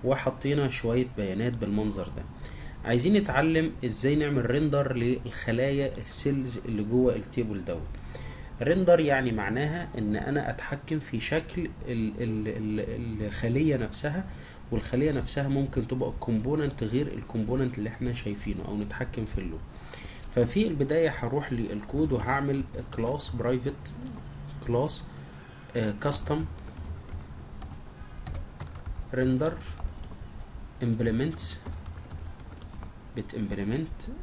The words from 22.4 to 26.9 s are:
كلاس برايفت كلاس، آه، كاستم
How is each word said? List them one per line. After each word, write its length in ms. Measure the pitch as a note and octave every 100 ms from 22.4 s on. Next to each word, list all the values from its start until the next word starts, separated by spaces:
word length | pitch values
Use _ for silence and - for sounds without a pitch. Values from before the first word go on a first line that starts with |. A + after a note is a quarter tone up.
| C#3 C#3 B2+ - -
كلاس 340 | - A#2 C#3+ -
برايفت 680 | - A#2+ B2+ C3 C#3+ - - - - - - - - -
كلاس، 380 | A#2+ D3+ - - - - - - - - A#2+
آه، 140 | A2
كاستم 540 | G#2 C#3+ C#3+ - D3 D#3+ - - - -